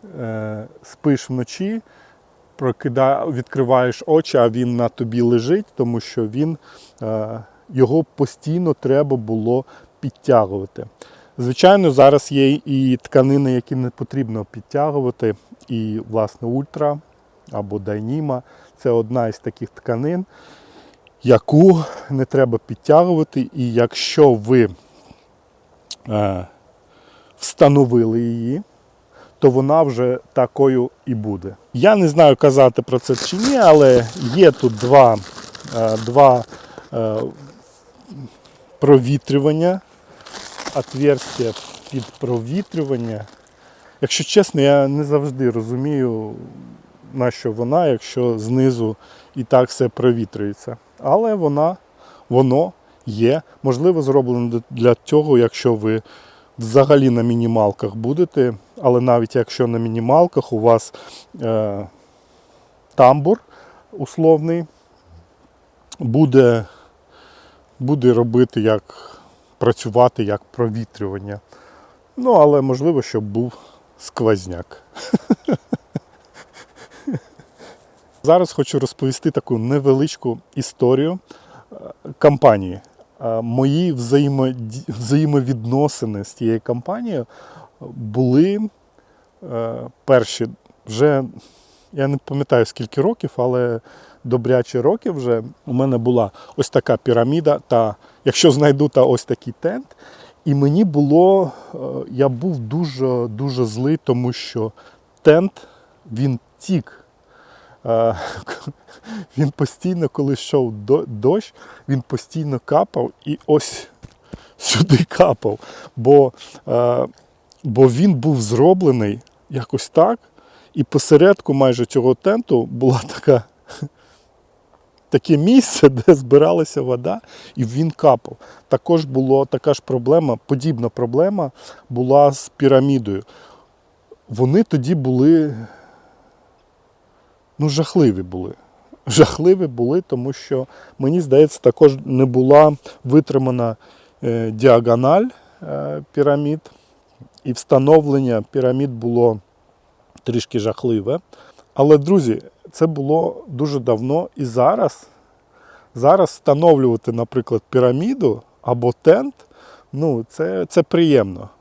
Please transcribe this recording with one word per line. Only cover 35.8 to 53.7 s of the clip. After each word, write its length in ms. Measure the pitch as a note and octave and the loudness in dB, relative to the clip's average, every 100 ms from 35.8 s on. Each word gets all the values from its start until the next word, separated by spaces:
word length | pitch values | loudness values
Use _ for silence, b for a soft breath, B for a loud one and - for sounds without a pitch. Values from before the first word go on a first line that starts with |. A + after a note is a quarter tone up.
| A2+ A2 | -2 -2
два, 480 | A2 B2 C#3 B2 A#2 B B B B | -2 4 6 6 0 B B B B
е, 240 | B2 A2 G#2+ A#2 - C#3 - _ _ _ _ - D#3+ B2+ _ - _ _ - | -6 -6 -4 -8 -12 -20 -20 _ _ _ _ -20 -20 -20 _ -20 _ _ -4
провітрювання, 1000 | C#3+ C#3 B2 C#3 - C#3 C#3+ D3+ E3+ F#3 - _ B B B - - - - C#3+ | 4 4 4 -4 -2 -2 0 0 -2 -2 -8 _ B B B -20 -18 -16 -10 -8
отверстя 760 | B2 C3+ D3 C3+ - - A#2 G#2+ - - - | -8 -2 0 0 -2 -6 -6 -8 -14 -20 -12
під 140 | C3+ | -12
провітрювання. 1200 | A#2 - B2 A#2+ A2+ E3 G3 F3 C#3+ C3 A#2 G#2+ G#2+ - b b b b b b | -12 -12 -8 -6 -6 -8 -8 -8 -6 -6 -8 -10 -14 -20 b b b b b b
Якщо 240 | C3+ - | -6 -6
чесно, 360 | E3+ - F#3+ D#3+ | -2 0 0 2
я 280 | C#3 C#3+ C#3 | 2 4 2
не 160 | C#3+ | -2
завжди 460 | D3 D3 C#3+ C3 B2+ | -2 -2 -2 -4 -4
розумію, 840 | A2+ A2 B2 C#3 D3 B2+ A2+ A2 A2 - - A#2+ - _ _ - | -2 -6 -6 -4 -4 -4 -4 -10 -14 -18 -20 -20 -20 _ _ -14
на 160 | C3+ B2 | -4 -4
що 220 | - A#2+ | -4 -8
вона, 340 | A2 A#2+ D#3 E3 | -6 -2 0 0
якщо 520 | A#2+ - - B2 A2+ | -2 -6 -4 -4 -4
знизу 580 | A2 B2+ C3 A#2+ A2 A2 b b b | -2 0 0 0 -4 -6 b b b
і 100 | - | -12
так 240 | A#2+ C3 B2 | 0 2 2
все 200 | - B2 | -2 -4
провітрюється. 880 | - B2 A#2+ G#2+ - G2+ G2+ - A#2 _ _ | 0 0 0 -4 -8 -10 -10 -16 -18 _ _
Але 360 | C3+ F3 A3+ | -2 0 0
вона, 420 | G#3+ D#3+ C#3+ D#3+ F#3+ _ _ b b b | -2 -2 0 -2 -4 _ _ b b b
воно 440 | A#2+ C3+ C3 F3+ - _ b - | 2 2 2 -2 -6 _ b -12
є. 360 | G#2 A#2 D3+ - b | -2 0 0 -4 b
Можливо, 400 | C3+ | -4